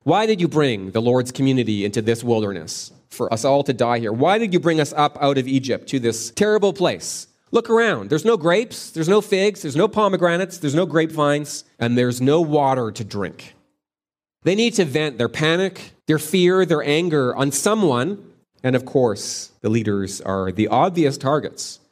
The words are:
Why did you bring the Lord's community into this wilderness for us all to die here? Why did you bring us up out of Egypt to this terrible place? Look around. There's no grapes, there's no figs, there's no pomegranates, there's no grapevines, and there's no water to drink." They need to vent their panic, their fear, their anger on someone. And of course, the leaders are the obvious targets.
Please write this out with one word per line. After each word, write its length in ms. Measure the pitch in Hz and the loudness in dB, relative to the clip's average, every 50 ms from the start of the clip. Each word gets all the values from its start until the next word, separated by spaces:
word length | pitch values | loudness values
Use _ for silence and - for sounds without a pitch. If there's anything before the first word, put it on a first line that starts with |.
| - | -2
Why 200 | 135 170 202 220 | 0 2 2 2
did 160 | 220 220 175 | 0 0 0
you 80 | 175 139 | 0 0
bring 440 | 131 151 147 131 113 98 95 95 | 2 2 0 0 0 -4 -6 -4
the 100 | 95 113 | -4 0
Lord's 280 | 117 120 123 127 120 123 | 0 2 2 2 0 -2
community 540 | - - 135 135 131 127 117 107 107 101 101 | -2 0 2 2 2 2 2 0 0 -2 -2
into 160 | 104 - 120 | -2 -2 -2
this 240 | 107 113 113 113 123 | 0 0 -2 -2 0
wilderness 680 | 120 117 110 107 101 95 82 78 - - - - - - _ _ _ | 0 0 0 0 -4 -6 -8 -10 -12 -12 -12 -14 -16 -20 _ _ _
for 200 | - - 120 - | -8 -4 -2 0
us 140 | 117 113 - | 0 2 2
all 180 | 135 139 143 139 | 2 2 2 2
to 100 | 139 123 | 0 0
die 240 | 110 123 117 120 117 | 0 0 0 0 0
here? 140 | 117 101 | -2 -2
Why 260 | 110 120 151 175 202 226 | 0 2 2 2 2 2
did 160 | 233 196 175 | 0 0 0
you 60 | 170 | 2
bring 200 | - 170 160 156 | 2 2 2 2
us 140 | 147 147 139 | 0 0 2
up 220 | 151 147 147 - 139 | 2 0 2 2 0
out 160 | 143 139 139 | 0 2 2
of 100 | 135 123 | 2 0
Egypt 440 | 131 135 131 123 127 110 - - - | 0 0 0 0 0 -4 -4 -4 -4
to 80 | 143 131 | -4 -2
this 320 | 117 117 113 - - - | 0 -2 -2 -4 -6 -6
terrible 420 | - - 208 214 214 214 202 196 | -2 0 2 2 2 2 2 0
place? 540 | 165 - 180 147 104 85 - - - - - _ _ _ _ - | 0 0 0 -2 -2 -2 -8 -12 -12 -12 -14 _ _ _ _ -2
Look 180 | - 233 233 - | -2 0 0 2
around. 400 | 226 226 233 214 160 110 98 104 | 2 2 2 2 0 -2 -2 -2
There's 160 | 147 156 160 | -2 0 2
no 140 | 226 233 175 | 2 2 2
grapes, 520 | 147 170 175 214 247 - - - - - | 2 2 2 2 0 -2 -8 -16 -16 -12
there's 200 | - 160 156 170 | -6 -4 0 2
no 100 | 202 214 | 2 2
figs, 400 | 208 - 196 185 196 214 202 - | 2 0 0 0 0 0 -2 -4
there's 160 | - 147 127 | -8 -6 -2
no 120 | 156 202 208 | 0 0 0
pomegranates, 680 | - 220 214 196 190 180 180 170 170 175 190 180 - | 2 2 0 2 2 2 0 0 0 0 -4 -6 -6
there's 180 | - 151 143 139 | -6 -4 0 0
no 120 | 165 185 | 0 0
grapevines, 800 | 151 143 165 160 160 151 147 147 143 147 147 147 - - - - _ _ - | 0 0 0 0 0 0 0 0 0 0 -2 -4 -8 -12 -14 -14 _ _ -4
and 200 | 120 117 120 123 | -2 0 2 2
there's 220 | 123 123 120 123 | 2 2 0 0
no 180 | 127 135 151 175 | 2 2 4 4
water 500 | 170 147 151 147 139 131 131 127 117 107 | 2 2 2 2 2 2 0 0 -2 -4
to 120 | 104 - 107 | -6 -8 -10
drink." 480 | 95 104 101 95 78 73 - - - - _ _ _ _ _ _ _ _ _ _ _ _ _ _ _ _ _ | -8 -6 -6 -6 -6 -8 -12 -20 -20 -20 _ _ _ _ _ _ _ _ _ _ _ _ _ _ _ _ _
They 120 | - 160 190 | -2 0 2
need 200 | 214 233 233 - | 2 2 2 2
to 100 | 202 175 | 0 0
vent 340 | 143 123 151 156 151 120 107 | 0 0 -2 -2 -2 -2 -2
their 100 | 120 113 | -2 -2
panic, 640 | - - 156 160 165 180 190 190 185 - - - _ _ _ | -2 0 0 2 2 2 0 -2 -4 -8 -20 -20 _ _ _
their 140 | - 156 147 | 0 0 0
fear, 440 | - - - 185 175 180 185 185 185 | 0 0 2 4 4 4 4 4 2
their 200 | 156 160 151 120 | 2 0 0 0
anger 500 | 143 147 160 180 175 156 143 127 123 - | 0 0 2 2 2 2 2 0 0 0
on 160 | 107 139 143 | 0 -2 -2
someone. 680 | - - - 208 214 220 196 151 123 120 135 180 202 - - - _ _ _ _ _ _ | 0 0 0 0 2 2 2 2 2 2 0 -2 -4 -8 -12 -20 _ _ _ _ _ _
And 140 | - 127 131 | -2 0 0
of 80 | 120 127 | 0 -2
course, 680 | - - 139 123 113 98 - - - - - - - _ _ | 0 0 2 2 2 0 -2 -8 -10 -10 -10 -12 -16 _ _
the 80 | - 107 | -4 -2
leaders 520 | 110 117 107 107 101 98 95 92 - - | 0 0 0 0 -2 -2 -4 -6 -8 -8
are 320 | - - 95 95 92 95 | -6 -4 -4 -2 -2 -4
the 160 | 90 104 107 92 | -2 0 0 2
obvious 500 | 107 131 160 190 170 175 151 135 - - | 2 2 2 2 2 2 0 0 0 -2
targets. 640 | 135 135 151 143 104 - - - - - - - _ _ | -2 0 0 0 -2 -4 -10 -12 -14 -14 -14 -18 _ _